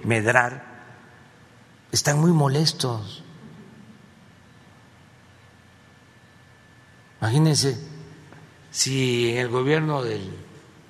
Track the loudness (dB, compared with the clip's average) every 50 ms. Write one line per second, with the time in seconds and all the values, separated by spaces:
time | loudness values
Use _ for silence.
0 | -4 -2 0 0 2 4 4 4 4 2 -2 -8 -16 -18 -20 -20 -20 -20 -20 -20
1 | -20 -20 -20 -20 -20 -20 -20 -20 -20 -20 -20 -20 -20 -20 -20 -20 -14 -6 -4 -2
2 | 0 2 2 4 4 4 4 4 4 2 2 0 0 0 -2 -2 -4 -4 -4 -6
3 | -8 -10 -14 -16 -18 -20 -20 -20 -20 -20 -20 -20 -20 -20 -20 -20 -20 -20 -20 -20
4 | -20 -20 -20 -20 -20 -20 -20 -20 -20 -20 -20 -20 -20 -20 -20 -20 -20 -20 -20 -20
5 | -20 -20 -20 -20 -20 -20 -20 -20 -20 -20 -20 -20 -20 -20 -20 -20 -20 -20 -20 -20
6 | -20 -20 -20 -20 -20 -20 -20 -20 -20 -20 -20 -20 -20 -20 -20 -20 -20 -20 -20 -20
7 | -20 -20 -10 -4 -2 0 2 4 4 4 4 2 0 0 -2 -4 -8 -14 -16 -18
8 | -18 -20 -20 -20 -20 -20 -20 -20 -20 -20 -20 -20 -20 -12 -6 -4 -2 -2 0 0
9 | 0 2 2 2 0 0 0 0 -2 -2 0 0 0 2 2 0 0 0 -2 -2
10 | -2 -4 -4 -6 -8 -10 -12 -14 -16 -20 -20 -20 -20 -20 -20 -20 -20 -20